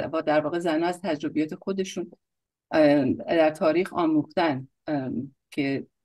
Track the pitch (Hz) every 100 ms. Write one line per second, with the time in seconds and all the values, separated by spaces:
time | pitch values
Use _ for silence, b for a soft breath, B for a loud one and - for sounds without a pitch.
0 | 151 160 151 151 147 170 170 156 170 175
1 | 196 151 151 143 156 175 - 190 190 185
2 | 170 - _ _ _ _ - 165 151 147
3 | 135 113 - 170 156 151 170 160 190 180
4 | 160 156 147 - 165 131 135 _ - 143
5 | 131 117 143 _ _ - 139 135 - _